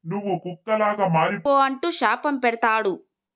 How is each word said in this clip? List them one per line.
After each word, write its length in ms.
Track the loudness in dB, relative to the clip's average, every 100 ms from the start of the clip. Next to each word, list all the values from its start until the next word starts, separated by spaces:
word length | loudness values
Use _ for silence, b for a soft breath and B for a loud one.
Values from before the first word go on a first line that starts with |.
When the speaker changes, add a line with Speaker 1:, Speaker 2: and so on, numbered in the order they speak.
| -8
Speaker 1:
నువ్వు 320 | -6 -4 -6
కుక్కలాగా 680 | -6 -12 -4 0 0 0 2
మారి" 340 | 2 2 0
Speaker 2:
"పో" 100 | 2
అంటూ 400 | 2 2 0 -4
శాపం 460 | 0 0 0 -2 0
పెడతాడు. 680 | 0 2 0 2 0 -4 _ _ _